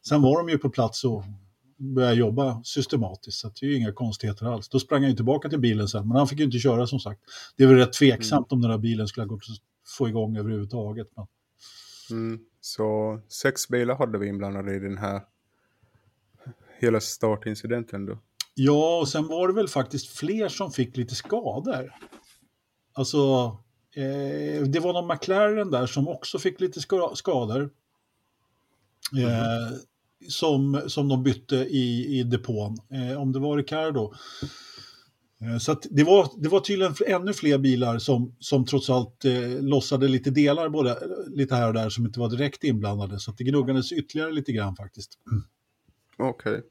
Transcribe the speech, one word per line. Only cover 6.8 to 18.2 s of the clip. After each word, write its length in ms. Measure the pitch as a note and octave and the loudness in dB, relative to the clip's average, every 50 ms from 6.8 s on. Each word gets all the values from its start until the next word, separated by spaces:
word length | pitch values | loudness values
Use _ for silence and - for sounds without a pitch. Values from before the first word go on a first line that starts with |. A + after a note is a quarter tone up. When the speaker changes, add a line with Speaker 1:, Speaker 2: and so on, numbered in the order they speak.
| B2+ | 0
Speaker 1:
som 140 | A#2+ - B2+ | 0 -2 -4
sagt. 200 | - G#2 G#2 - _ - - - - - _ | -6 -6 -12 -12 _ -20 -20 -20 -20 -20 _
Det 80 | - C3+ | 8 10
är 40 | C3 | 10
väl 80 | C3 | 12
rätt 160 | B2+ B2+ A#2+ | 10 10 6
tveksamt 600 | - - D3 C3+ A#2+ A2 A2+ A2 D#3 C#3+ B2 _ | 4 6 6 6 6 4 0 0 0 0 0 _
Speaker 2:
Mm. 60 | C#3 B2+ | 0 2
Speaker 1:
om 40 | |
den 80 | A#2+ A#2 | 2 2
här 80 | A2+ A2+ | 2 2
bilen 300 | G#2+ A#2 A2+ A2 G#2+ G#2 | 0 0 0 0 -2 -4
skulle 160 | - - A2+ | -4 -6 -8
ha 40 | G2+ | -8
gått 140 | A2 G2+ | -8 -12
att 480 | - - A2 G#2 _ _ _ _ _ - - | -12 -14 -16 -16 _ _ _ _ _ -20 -4
få 120 | - C3+ A2+ | -2 -2 0
igång 280 | G#2+ A2+ A2 G#2+ A2 | 0 -2 -2 -2 -2
överhuvudtaget, 720 | G#2+ G#2 A2 A2 G#2 G2+ G2+ A#2 A#2+ G#2+ G#2 G#2+ A2+ G#2+ - _ | -4 -4 -4 -4 -4 -6 -6 -6 -6 -6 -6 -8 -10 -12 -14 _
men 100 | - G2+ - _ _ _ _ _ _ - - - - - - - - - - | -16 -16 -16 _ _ _ _ _ _ -20 -20 -20 -20 -20 -20 -20 -20 -14 -10
Speaker 2:
Mm. 300 | A2+ A2+ A2+ A2+ A2+ A2+ A2+ _ _ _ | -8 -6 -6 -6 -6 -8 -12 _ _ _
Så 600 | - - - - A2 A2 G#2+ G#2+ G#2+ G#2+ G#2+ A2 G#2+ _ | -14 -14 -6 -2 -2 0 0 0 -2 -2 -4 -8 -12 _
sex 400 | - - - C#3 C3+ - - - | -16 -2 0 0 0 0 -4 -2
bilar 260 | B2 B2 A#2+ A#2+ B2+ | 0 0 2 0 0
hade 220 | B2+ C#3 A#2 A2 G2+ | 0 -2 -2 -2 -4
vi 100 | G2+ G2+ | -4 -4
inblandade 460 | G2 G2 G2+ G2 G2 G2 G2 G2 G2 | -4 -4 -6 -6 -6 -6 -6 -4 -6
i 40 | G2 | -6
den 200 | G2 G2 G2 F#2+ | -6 -6 -6 -6
här 220 | G#2 G2 G2 G2 - _ _ _ _ _ _ _ _ _ _ _ _ _ _ _ _ _ _ _ _ _ _ _ _ C3 A#2 _ _ _ - - | -4 -4 -4 -6 -8 _ _ _ _ _ _ _ _ _ _ _ _ _ _ _ _ _ _ _ _ _ _ _ _ -20 -20 _ _ _ -10 0
hela 220 | - A#2 A2+ G#2+ | 0 2 2 2
startincidenten 1080 | G#2 - - - - A2 G#2+ G#2+ - A2 G#2+ G#2+ - A2 A#2+ A#2+ A#2 - - G2+ G2+ | -2 -4 -6 -2 -2 -2 -2 -2 -4 -8 -10 -8 -6 -6 -6 -6 -6 -8 -10 -10 -10
då. 120 | G2 G#2 A2 | -10 -12 -14